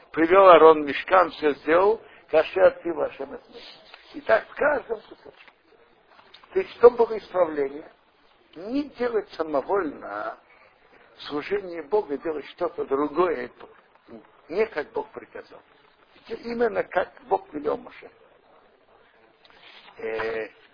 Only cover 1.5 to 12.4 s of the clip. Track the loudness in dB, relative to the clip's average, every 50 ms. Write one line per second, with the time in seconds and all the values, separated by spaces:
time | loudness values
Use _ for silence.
1.5 | -2 -2 -2 0 2 2 4 2 0 -2 -6 -18 -20 -20 -10 -2 0 0 0 0
2.5 | 0 4 4 4 4 2 -8 -8 -4 -4 -4 -6 -6 -10 -14 -12 -14 -16 -18 -18
3.5 | -20 -20 -20 -20 -20 -20 -20 -20 -20 -20 -20 -18 -18 -10 0 2 2 2 0 -4
4.5 | -6 -2 0 0 0 0 -4 -6 -10 -10 -10 -18 -20 -20 -20 -20 -20 -20 -20 -20
5.5 | _ _ _ _ _ _ _ _ _ _ _ _ _ _ -20 _ _ -20 _ -6
6.5 | -4 -4 -4 -4 -2 6 6 6 6 6 0 0 -2 -8 -10 -6 0 0 0 0
7.5 | 0 -4 -4 -4 -6 -12 -16 -18 -20 _ _ _ _ _ _ _ _ _ _ _
8.5 | -20 -16 -12 -8 -6 -6 -6 -8 -8 -6 -6 -2 -2 -4 -6 -6 -8 -8 -6 -4
9.5 | -2 -4 -2 -2 -2 -2 -2 -4 -8 -10 -12 -12 -10 -8 -8 -10 -10 -12 _ _
10.5 | _ _ _ _ _ _ _ _ _ -20 -20 _ _ -20 -14 -10 -8 -8 -6 -4
11.5 | -6 -6 -6 -6 -12 -12 -8 -2 -2 -2 -2 -2 -6 -6 -6 -6 -6 -6